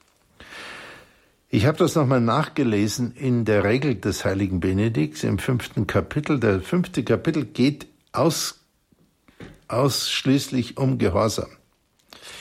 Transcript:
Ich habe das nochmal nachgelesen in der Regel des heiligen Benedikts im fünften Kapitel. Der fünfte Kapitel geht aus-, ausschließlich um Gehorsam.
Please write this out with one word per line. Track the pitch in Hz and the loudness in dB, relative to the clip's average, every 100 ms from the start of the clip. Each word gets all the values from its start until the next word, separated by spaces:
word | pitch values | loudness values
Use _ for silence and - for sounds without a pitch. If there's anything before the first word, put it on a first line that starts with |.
| _ _ _ - - - - - - - - _ _ _ _ | _ _ _ -20 -20 -18 -16 -16 -18 -20 -20 _ _ _ _
Ich | 117 113 | 2 2
habe | 156 | 4
das | 165 160 | 2 2
nochmal | 127 131 | 2 4
nachgelesen | 117 127 151 - 123 104 107 123 120 - | 4 2 0 0 0 2 0 -2 -4 -4
in | 131 120 | 0 0
der | 110 104 | 2 2
Regel | 101 127 147 101 | 2 2 0 -2
des | 107 90 | -2 -2
heiligen | 101 95 98 90 | -2 0 0 0
Benedikts | 95 95 113 120 151 - | 0 2 2 0 -2 -2
im | 117 101 | -2 -2
fünften | - 123 - - 101 | 0 -2 -2 -4 0
Kapitel. | 104 - - - 147 | -2 -2 -4 -2 2
Der | 113 95 | 2 2
fünfte | - 180 175 - | 0 -2 0 -2
Kapitel | 117 - 165 156 | 0 0 0 -2
geht | 120 - 131 147 - _ _ | -2 0 0 0 -10 _ _
aus-, | - 156 156 - - _ _ _ _ _ _ _ - - - - | 0 2 0 -4 -10 _ _ _ _ _ _ _ -20 -20 -20 -6
ausschließlich | 113 139 - - - 135 139 - 131 - - | 0 0 0 -2 -2 2 2 0 -4 -4 -2
um | 131 123 | -2 2
Gehorsam. | 104 101 107 - - - _ _ _ _ _ - - - | 0 2 0 -2 -8 -14 _ _ _ _ _ -20 -20 -18